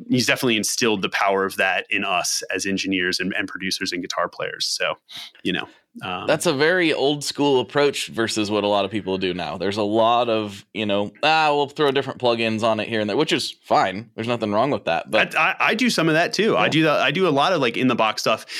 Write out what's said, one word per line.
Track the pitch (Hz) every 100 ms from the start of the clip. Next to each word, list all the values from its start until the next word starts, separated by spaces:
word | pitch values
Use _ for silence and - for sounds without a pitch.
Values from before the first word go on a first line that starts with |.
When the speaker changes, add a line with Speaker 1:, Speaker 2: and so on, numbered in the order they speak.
| -
Speaker 1:
he's | - 113
definitely | 139 131 110
instilled | 101 - 120 104
the | 92
power | - 101 98
of | 95 98
that | 95 92 -
in | 104
us | 98 90 80 - -
as | 95
engineers | 98 95 95 95 90 90
and, | 92 95
and | 95
producers | - 95 - 92
and | 90
guitar | 90 - 87
players. | - 85 - -
So, | - 87 - _ - - -
you | -
know, | 87 - - _ -
um, | 95 90 -
Speaker 2:
That's | 156 180
a |
very | 135 156 185 165
old | 127 135 147
school | - - 143 131
approach | 113 143 143 139 -
versus | 78 113 110 104
what | 107
a | 101
lot | 101
of | 98
people | 107 92 95
do | 95
now. | 90 78 -
There's | 95 104
a |
lot | 104 113 113 120 120
of, | 110 104 101 -
you | 98 104
know, | 101 104 -
"Ah, | 151 156 156
we'll | 147 139
throw | 147 147
different | 135 131 -
plugins | 123 117 113 110
on | 113 110
it | 107
here | 113
and | 107
there," | 107
which | 156
is | 156 - -
fine. | - 143 104 95 117
There's | - 113
nothing | 120 107
wrong | 104 139
with | 110
that. | - 82 -
But | - 185 -
Speaker 1:
I, | 165
I, | - 135
I |
do | 226 254
some | - 160
of |
that | 156 175
too. | - 214 95
I | 107
Speaker 2:
Yeah. |
Speaker 1:
do | 156
the, | 160
I | 120 123
do | 156 180
a |
lot | 139 156
of, | 180
like, | 123 98
in | 127
the | 113
box | 110 -
stuff | 127 110 - -